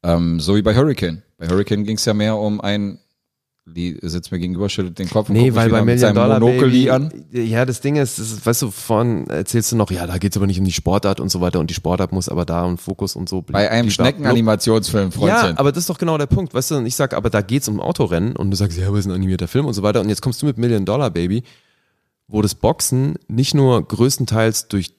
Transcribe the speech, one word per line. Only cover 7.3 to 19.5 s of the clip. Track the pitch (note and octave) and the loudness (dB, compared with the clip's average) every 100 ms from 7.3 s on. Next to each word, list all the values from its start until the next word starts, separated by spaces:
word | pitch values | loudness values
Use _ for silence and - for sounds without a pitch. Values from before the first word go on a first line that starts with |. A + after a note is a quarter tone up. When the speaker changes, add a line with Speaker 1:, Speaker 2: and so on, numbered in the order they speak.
Speaker 2:
ja, | A#2+ A2+ A2+ C3 | -4 -2 0 0
das | A#2+ | -2
Ding | C#3+ D3 | -2 0
ist, | C3 - | 0 -4
das | A2 | -8
ist, | A2+ A#2 | -4 0
weißt | A#2+ | 0
du, | A#2+ | -2
vorhin | - - A2 A#2+ G2+ A1 | -6 0 2 2 0 -4
erzählst | D2 G2 A#2 - | -4 0 0 0
du | A#2 | 0
noch, | G2+ | 0
ja, | F2+ F2 | -2 -4
da | F2+ | -2
geht's | G2 G2+ | -2 0
aber | G2 | 0
nicht | F#2 | 2
um | |
die | F#2+ | 0
Sportart | E2+ - G2 G2+ F#2+ | 0 0 0 0 -2
und | F#2 | -4
so | F2+ | -2
weiter | F2+ F2 | 0 0
und | E2 | -2
die | |
Sportart | - E2 F2+ F2+ | -4 -2 -2 0
muss | F#2 E2+ | -2 -2
aber | F2 E2+ | -4 -2
da | E2+ | -2
und | F2+ F2 | -2 -4
Fokus | - G2 G2 - | -8 -6 -6 -6
und | F2+ | -6
so. | F#2 | -6
Speaker 1:
Bei | E2 G2+ G#2 | -2 0 2
einem | A2+ A#2 | 2 0
Speaker 2:
bliblablub. | - B2 C#3+ | 2 0 2
Speaker 1:
Schneckenanimationsfilm, | C#3 A#2 A2+ G#2+ - A2 G2 G#2+ F#2+ | 0 2 4 2 2 2 2 0 0
Freundchen. | - G#2 A3+ D3 | 2 2 4 2
Speaker 2:
Ja, | E2 | 2
aber | C#3 | 0
das | C#3+ | 0
ist | E3+ | -6
doch | E3+ | -4
genau | E3+ D#3 | -2 -2
der | C#3+ | 0
Punkt, | - F3+ | 0 0
weißt | B2 - | -4 -2
du, | D3 | -2
und | A#2 | -2
ich | - | -2
sag, | C#3 | -2
aber | - A2 | -2 0
da | G#2 | -2
geht's | F#2+ C3 - | 0 -2 -2
um | G#2 | -4
Autorennen | - F3+ G#2 E2+ G#2 - | -4 -2 0 0 0 -2
und | F#2+ | -2
du | F#2+ | 0
sagst, | G2 E2 | 0 0
ja, | F#2 | 0
aber | G2+ | 0
es | G2 | -2
ist | |
ein | F#2 | -2
animierter | F#2+ F#2 | -2 -2
Film | F2 | -2